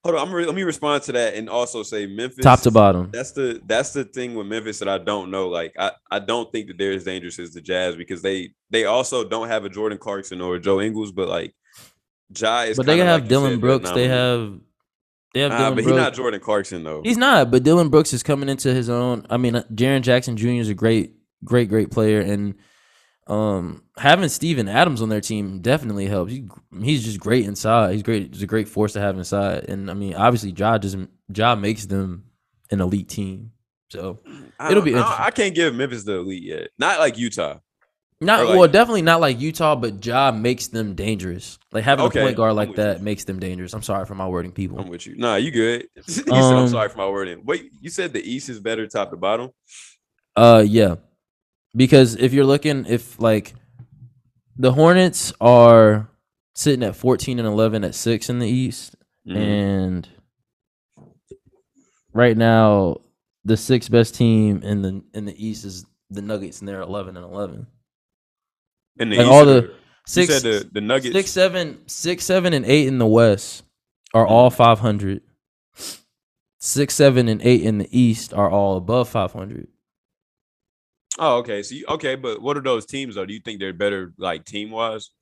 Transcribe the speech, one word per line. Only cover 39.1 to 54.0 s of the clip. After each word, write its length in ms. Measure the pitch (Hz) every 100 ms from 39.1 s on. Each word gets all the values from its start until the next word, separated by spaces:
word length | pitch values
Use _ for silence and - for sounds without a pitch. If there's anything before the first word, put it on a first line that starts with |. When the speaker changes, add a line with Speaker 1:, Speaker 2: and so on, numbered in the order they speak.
| 165
Speaker 2:
like 180 | 151 120
Utah, 340 | 151 - 156 139
but 300 | 117 98 113
Ja 240 | 123 139
makes 360 | 110 120 123 -
them 260 | 113 107
dangerous. 640 | 92 101 104 92 87 - - _
Like, 120 | 110
having 220 | 113 139 151
Speaker 1:
Okay, 140 | 120
Speaker 2:
a 20 | 110
point 120 | 113
guard 140 | 113
Speaker 1:
I'm 40 | 107
Speaker 2:
like 100 | 104
Speaker 1:
with 80 | 104
Speaker 2:
that 220 | 104 87
Speaker 1:
you. 60 | 104
Speaker 2:
makes 180 | 101
them 160 | - 95
dangerous. 340 | 95 90 90
I'm 80 | 107
sorry 240 | 104 98 92
for 80 |
my 140 | 98 95
wording, 240 | 90 87
people. 260 | 90 95 92
Speaker 1:
I'm 80 | 95
with 200 | 87 -
you. 80 | -
Nah, 180 | 120 101
you 120 | 147
good. 380 | 123 113 120 -
<laughs> 40 | -
You 80 | -
said, 160 | 180 285
"I'm 140 | 127 131 127
Speaker 2:
Um, 100 | 123
Speaker 1:
sorry 220 | 120 104
for 80 | 110
my 80 | 98
wording." 320 | 98 92 87
Wait, 280 | 110 175 - _
you 80 | 147
said 240 | 180 175
the 80 | 117
East 280 | - 131 139
is 100 | 113
better 260 | 107 113 107
top 240 | 110 98
to 80 | 85
bottom? 320 | 92 113 127 _ _ - - _ _ _ _ -
Speaker 2:
Uh, 280 | 117 113 104
yeah. 300 | 117 101 82 _ _ _ _ _ _ _ 117
Because 380 | 131 143 127 113
if 160 | 127
you're 140 | 135 135
looking, 400 | 143 151 139 98
if, 340 | 117 - -
like, 340 | 113 107 101 - _ _ - _